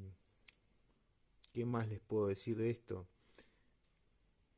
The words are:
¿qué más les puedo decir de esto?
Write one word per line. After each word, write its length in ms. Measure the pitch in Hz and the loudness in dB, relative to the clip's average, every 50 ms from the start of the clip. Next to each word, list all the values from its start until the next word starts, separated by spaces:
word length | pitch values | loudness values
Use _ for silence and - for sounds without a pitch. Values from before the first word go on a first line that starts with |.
| 95 95 92 - _ _ _ _ _ - - _ _ _ _ _ _ _ _ _ _ _ _ _ _ _ _ _ - - - | -10 -10 -12 -16 _ _ _ _ _ -20 -20 _ _ _ _ _ _ _ _ _ _ _ _ _ _ _ _ _ -20 -8 -4
¿qué 120 | 120 117 | -2 0
más 220 | 120 120 117 110 107 | 2 2 2 2 0
les 120 | 107 101 | -2 -4
puedo 280 | - - 107 110 104 98 | -4 0 2 4 4 4
decir 300 | 98 95 - 113 113 107 | 2 2 0 -2 0 2
de 140 | 110 117 | 2 2
esto? 360 | 113 - - - 104 92 92 - _ _ _ - - - - - _ _ _ _ _ _ _ _ _ _ _ _ _ _ _ _ _ _ _ _ _ | 2 0 -4 -8 -8 -8 -8 -10 _ _ _ -20 -20 -20 -20 -20 _ _ _ _ _ _ _ _ _ _ _ _ _ _ _ _ _ _ _ _ _